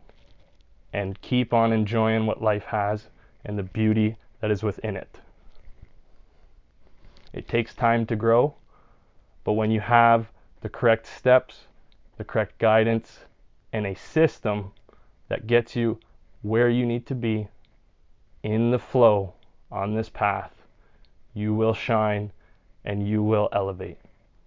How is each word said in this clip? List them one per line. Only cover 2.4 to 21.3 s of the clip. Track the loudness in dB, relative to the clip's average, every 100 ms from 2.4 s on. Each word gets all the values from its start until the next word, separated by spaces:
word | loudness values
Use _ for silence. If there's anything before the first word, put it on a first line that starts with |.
life | -2 -2
has | -2 -4 -2 -4 -8 -20 -20 -16
and | -8 -8
the |
beauty | -6 0 2 2 0 -2 -14 -6
that | -4
is | -2
within | -2 -4 -6 -8
it. | -12 -20 -20 -20 -20 -18 -18 -20 -20 -20 -20 -20 -20 _ -20 -20 _ _ -20 -20 -20 -20 -16
It | -14 -4
takes | -4 -4
time | -2 0 0 -2
to | -2
grow, | 2 2 2 -4 -20 _ -20 _ _ -20 _ -8
but | -4
when | 0 0
you | 0
have | 2 4 6 4 0 -14 -20 -12
the | -12
correct | 0 2 2 -2
steps, | -2 4 4 2 -10 -20 -20 -20 -20 -18 -14
the |
correct | -6 -4 -4 0
guidance, | 4 4 4 0 -4 -16 -20 _ -20 _ -8
and | -6 -4
a | -8
system | -4 2 2 0 -4 -4 -6 -16 -20 -20 -20 _ -6
that | -6 0
gets | 0 0 -2
you | -2 -4 -10 -20 -20 -12
where | -2 2 2
you | 2 0
need | -4 -6
to | -4
be | -2 -2 -6 -14 -20 _ _ _ _ _ _ -10
in | -4 0 2
the | 0
flow | 0 4 6 4 -2 -12 -20 -20 -12
on | -8 -4 -4
this | -6
path, | -2 -2 -2 -8 -18 -20 _ _ _ -20 -20 -14